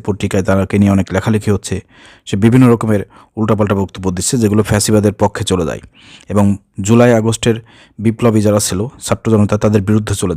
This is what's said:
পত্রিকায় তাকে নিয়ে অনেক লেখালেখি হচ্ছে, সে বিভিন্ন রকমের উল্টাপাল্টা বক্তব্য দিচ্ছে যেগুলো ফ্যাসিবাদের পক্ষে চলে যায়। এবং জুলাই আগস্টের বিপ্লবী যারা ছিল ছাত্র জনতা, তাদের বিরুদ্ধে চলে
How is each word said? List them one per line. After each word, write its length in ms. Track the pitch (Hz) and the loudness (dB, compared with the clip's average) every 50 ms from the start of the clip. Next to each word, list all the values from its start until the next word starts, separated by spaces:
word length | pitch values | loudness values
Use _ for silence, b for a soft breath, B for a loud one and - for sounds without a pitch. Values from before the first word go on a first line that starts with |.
| - | -4
পত্রিকায় 380 | - 98 - - 95 - 98 92 | -6 -6 -4 -4 -4 -2 -2 0
তাকে 280 | 98 98 98 98 - - 101 | 0 0 0 0 0 0 0
নিয়ে 100 | 101 101 98 | 2 2 2
অনেক 120 | 98 92 - 90 | 0 0 -2 -4
লেখালেখি 360 | 95 - 117 110 107 - 110 101 | -4 -2 -2 -2 -2 0 -2 -2
হচ্ছে, 200 | 95 - - 95 87 - b b b b b b b b | -2 -4 -8 -10 -10 -10 b b b b b b b b
সে 80 | - - 98 107 | -8 -2 2 4
বিভিন্ন 220 | 117 117 131 131 120 117 | 4 6 6 6 4 4
রকমের 280 | 104 - 110 107 98 95 b b b b b _ | 2 0 -2 -2 -2 -4 b b b b b _
উল্টাপাল্টা 400 | 110 107 107 110 101 107 101 104 98 | -4 -2 -2 0 0 0 0 0 -2
বক্তব্য 240 | 98 90 - 98 92 95 90 | -4 -4 -8 -8 -6 -6 -4
দিচ্ছে 180 | 90 90 - - | -4 -4 -4 -2
যেগুলো 240 | 127 110 104 104 107 107 | 0 0 2 2 0 0
ফ্যাসিবাদের 500 | - 107 104 - - 110 107 101 107 98 - | 0 -2 -2 0 0 0 2 2 0 0 0
পক্ষে 220 | 104 101 - - 101 - | -2 -2 -2 -4 -4 -4
চলে 140 | 92 90 82 69 | -2 -2 -2 -4
যায়। 120 | 57 - - - B B B B B B B - | -8 -10 -14 -20 B B B B B B B -4
এবং 160 | 101 104 101 101 101 - - _ _ - 98 | 0 0 2 2 0 -2 -6 _ _ -8 0
জুলাই 240 | 101 117 117 120 123 120 113 | 2 4 4 6 6 4 2
আগস্টের 360 | 107 113 113 - - 120 110 113 113 b b b b b b - | 2 0 -2 -2 -2 -2 -2 -2 -6 b b b b b b -4
বিপ্লবী 400 | 104 117 110 - 120 117 107 110 101 | -4 -4 -2 0 0 2 2 2 2
যারা 120 | 107 104 104 - | 2 2 0 0
ছিল 120 | - - 92 107 131 - - - | -2 -4 -6 -6 -8 -10 -14 -8
ছাত্র 200 | - - - - 113 | -6 -6 -4 0 0
জনতা, 240 | 113 104 104 98 107 | 2 2 2 2 0
তাদের 240 | 107 - 107 104 107 95 | 0 0 0 2 0 0
বিরুদ্ধে 260 | 104 107 110 107 - 104 - | 0 0 0 0 -2 -4 -4
চলে 140 | 104 92 85 | -4 -4 -4